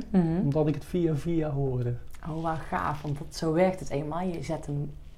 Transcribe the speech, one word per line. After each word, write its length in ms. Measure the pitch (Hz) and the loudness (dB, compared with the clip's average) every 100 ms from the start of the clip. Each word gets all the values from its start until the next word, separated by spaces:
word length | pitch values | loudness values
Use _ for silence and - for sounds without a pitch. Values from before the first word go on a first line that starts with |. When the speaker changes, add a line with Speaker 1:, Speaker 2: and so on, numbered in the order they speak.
| - | 4
Speaker 1:
mhm. 300 | 190 165 165 | 4 4 4
Speaker 2:
Omdat 240 | 208 151 147 | 2 4 2
ik 60 | |
het 100 | - | 0
via 300 | - 180 165 147 | -2 0 2 2
via 340 | 160 165 151 | 0 0 0
hoorde. 440 | 139 139 123 120 117 - - 170 | 0 0 0 0 -2 -6 -10 -8
Speaker 1:
Oh, 120 | 160 | -4
wat 160 | 165 160 | -2 -4
gaaf, 440 | - 180 170 143 | -2 -2 -2 -2
want 160 | 156 143 | -4 -4
dat, 160 | - | -6
zo 180 | - 165 | -2 2
werkt 280 | 160 185 185 | 6 6 4
het 100 | - | -2
eenmaal. 300 | 139 151 160 | -2 -2 -2
Je 220 | 185 165 | -2 -2
zet 240 | 135 156 147 | -2 -4 -2
een, 240 | 143 143 - - | -4 -4 -8 -14